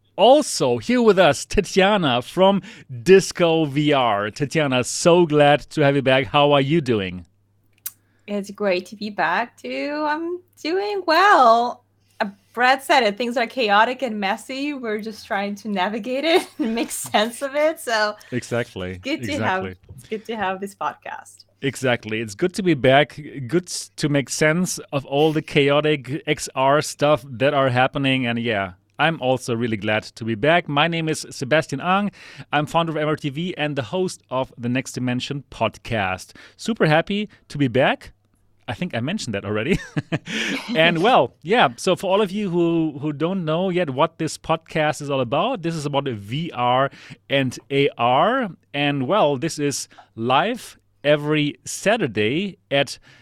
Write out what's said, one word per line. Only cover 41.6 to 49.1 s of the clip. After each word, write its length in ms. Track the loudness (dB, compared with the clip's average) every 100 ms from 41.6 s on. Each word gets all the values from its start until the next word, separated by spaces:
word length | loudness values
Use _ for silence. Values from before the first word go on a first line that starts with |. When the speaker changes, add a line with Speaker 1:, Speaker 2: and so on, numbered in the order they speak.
| 2 2
Speaker 1:
so 180 | -2 0
for 140 | 0
all 100 | 0
of 100 | 0
you 200 | -2 -2
who, 480 | 0 2 2 0 -4
who 140 | -6
don't 320 | -4 -2 -2 -2
know 240 | -2 0
yet 180 | -2 -2
what 300 | 0 -2 -2
this 180 | -6 -6
podcast 640 | -4 -4 -2 -2 0 -2
is 80 | -4
all 140 | -2
about, 400 | 0 0 0 -2
this 120 | -4
is 120 | -4 -2
about 180 | -2
V 460 | -2 -6 -6 -8 -6
R 380 | -2 2 2 0 -4 -20 -18 -2
and 280 | 0 0 -4 -4
A 180 | 0 0 2
R. 540 | 2 4 2 0 -4 -10 _
And 340 | -4 -2 -2
well, 300 | 0